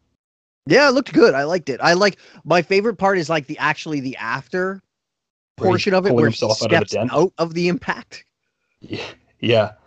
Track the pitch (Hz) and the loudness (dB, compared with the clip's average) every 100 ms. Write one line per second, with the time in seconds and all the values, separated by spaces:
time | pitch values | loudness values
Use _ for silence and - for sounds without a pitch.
0 | _ _ _ _ _ _ - 196 294 254 | _ _ _ _ _ _ 0 4 4 2
1 | - 285 233 139 147 180 143 117 139 175 | 0 4 4 4 0 -4 -4 -2 2 4
2 | 202 - - - - 170 170 196 214 202 | 2 0 -14 -12 0 0 2 0 0 -2
3 | 196 196 147 160 135 151 147 156 165 151 | 0 0 -2 -4 -4 -4 -4 -4 -6 -6
4 | 135 104 110 131 - 185 185 196 _ _ | -6 -8 -6 -8 -6 -6 -6 -8 _ _
5 | _ _ _ _ _ - - 110 - 185 | _ _ _ _ _ -4 0 2 2 0
6 | 185 120 117 113 107 107 113 165 - 101 | 2 2 2 2 -2 -2 2 0 0 -4
7 | 120 131 185 - 165 160 175 180 - 190 | -2 0 0 -2 -6 -2 -2 -2 -6 -10
8 | - - _ _ _ _ _ _ - - | -10 -20 _ _ _ _ _ _ -14 -12
9 | - - _ - - 117 101 - | -12 -16 _ -6 0 2 2 -4